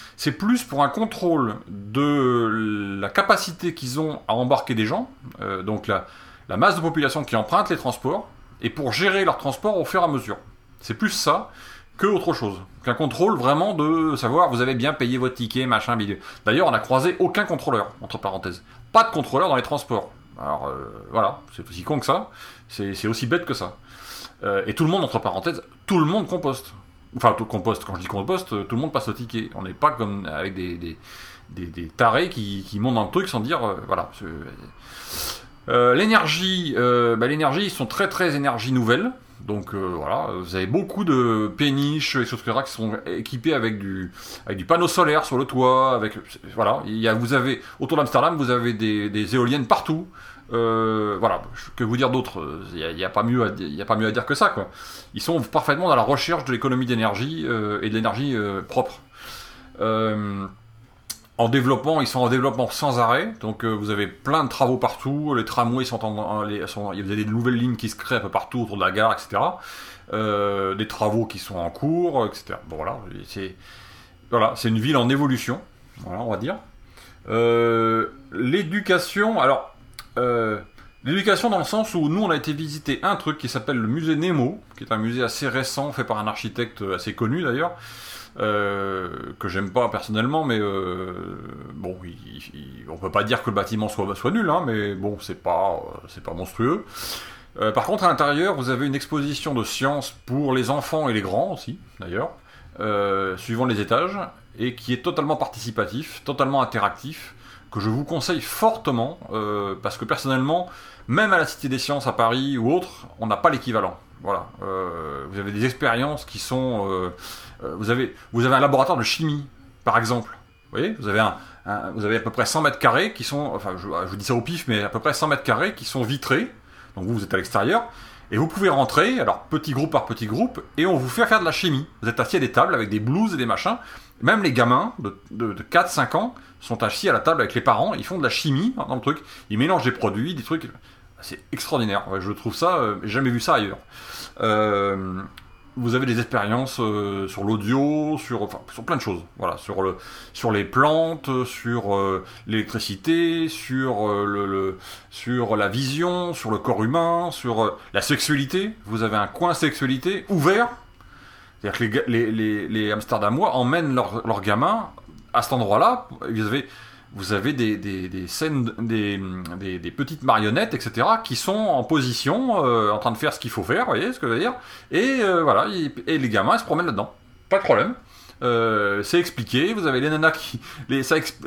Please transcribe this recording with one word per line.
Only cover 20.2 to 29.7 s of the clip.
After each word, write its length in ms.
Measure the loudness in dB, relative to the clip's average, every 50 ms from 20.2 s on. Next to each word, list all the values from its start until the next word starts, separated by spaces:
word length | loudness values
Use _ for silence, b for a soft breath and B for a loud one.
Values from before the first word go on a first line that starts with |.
| -20 -20 -16 -10
Alors, 280 | -6 -4 -4 -4 -4 -6
euh, 180 | -6 -8 -8 -12 -14 -16 -12 -4
voilà, 300 | 0 0 0 0 0 -4 -10 -18 -16
c'est 140 | -16 -14 -12
aussi 140 | -12 -8 -4
con 160 | -2 -2 0
que 60 | 0 0
ça, 240 | 0 0 -2 B B B B B B B B -14
c'est, 260 | -8 -6 -6 -4 -4
c'est 120 | -2 -2 -2
aussi 200 | -2 -2 -2 0
bête 180 | 0 0 0
que 80 | -2 -6
ça. 240 | -4 -6 -8 -10 -12 B B B B B B B B B B B -6 -2
Euh, 200 | 0 0 0 0
et 80 | 0 0
tout 100 | 2 2
le 60 | 2
monde, 140 | 4 2 0
entre 160 | 0 0 0
parenthèses, 420 | 0 -2 -2 -2 -2 -4 -4 -6 -8 -16 -20 -12 -2
tout 140 | 2 4 4
le 60 | 4
monde 200 | 4 2 0 0
composte. 480 | -2 -2 -2 -2 -2 -2 -4 -6 -14 -18 -20 -20 -20 -20 -20 -20 -14 -2
Enfin, 200 | 2 4 4 4 4
tout 80 | 0
composte, 400 | -4 -4 -2 0 0 0 -2 -4
quand 80 | -8 -8
je 40 | -8
dis 80 | -8 -6
composte, 420 | -4 -4 -2 0 -2 -2 -2 -4
tout 260 | -6 -6 -4 -2 -2
le 60 | -2
monde 120 | -2 0 -2
passe 140 | -2 -2 -4
au 60 | -6
ticket. 380 | -6 -8 -8 -6 -6 -6 -6 -8
On 80 | -10
n'est 120 | -10 -10